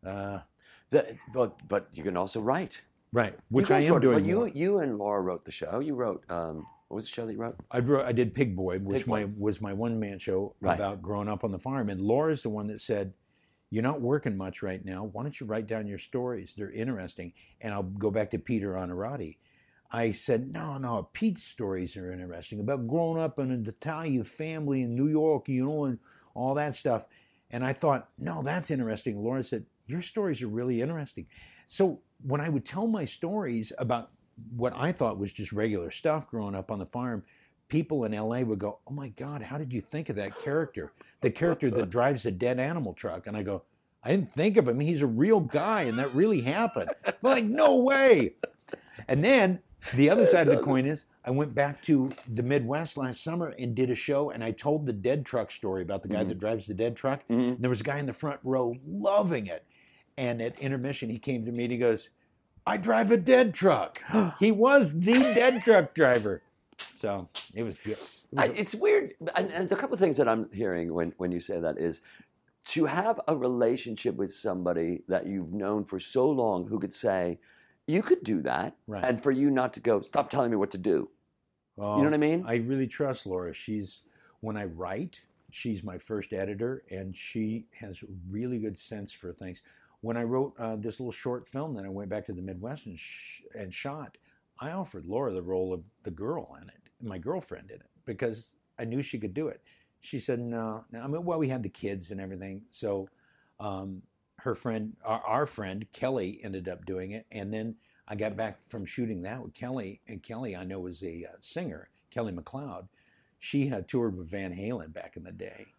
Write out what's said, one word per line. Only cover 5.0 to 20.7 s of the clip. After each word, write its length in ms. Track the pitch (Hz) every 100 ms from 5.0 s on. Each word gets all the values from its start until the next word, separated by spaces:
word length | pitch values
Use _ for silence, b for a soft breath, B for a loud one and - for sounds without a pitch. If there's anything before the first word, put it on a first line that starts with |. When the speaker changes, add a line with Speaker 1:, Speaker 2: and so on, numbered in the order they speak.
| 101 104
Speaker 2:
wrote 240 | 92 87
the 80 | -
show. 280 | - 76 101
You 160 | 151 131
wrote, 280 | 120 92 -
um, 380 | 87 82 80 76 - _
what 100 | 104
was 80 | 113
the 40 |
show 140 | - 113
that 80 |
you 60 | 107
wrote? 160 | 117 - -
Speaker 1:
I 80 | 127
wrote, 260 | 123 139 127
I 60 |
did 240 | 120 120 -
Pig 200 | 131 90
Boy, 220 | 92 92
which 220 | 98 101
Speaker 2:
Pig 80 | 120
Boy. 180 | 110 101
Speaker 1:
my, 80 | 104
was 240 | 104 101
my 140 | 104
one-man 460 | 98 117 113 104 98
show 340 | - 95 98 -
Speaker 2:
Right. 140 | 95 87
Speaker 1:
about 260 | 101 98
growing 260 | 90 104 104
up 160 | 104
on 80 | 117
the 60 | 92
farm. 320 | 127 135 107
And 100 | 98
Laura's 440 | 101 123 156 147
the 60 | 120
one 180 | 107 104
that 120 | 104
said, 320 | - 107 95 - _ _ _ _ _
"You're 100 | 107
not 160 | 123 151
working 380 | 120 143 135 98
much 240 | 95 -
right 240 | 101 92 90
now. 200 | 92 104
Why 180 | 98
don't 140 | 135 135
you 80 | 113
write 180 | 107 104
down 220 | 110 104
your 100 | 98
stories? 560 | - 123 123 120 90
They're 180 | - 98
interesting." 640 | 104 120 113 92 - 90 b b b
And 140 | 113
I'll 80 | 101
go 280 | 95 101 107
back 180 | 101 104
to 80 | 107
Peter 340 | - 117 98
Onorati. 640 | 92 90 90 107 139 80 - b b b b b
I 200 | 113 117
said, 420 | 101 - 117 131
"No, 240 | - 160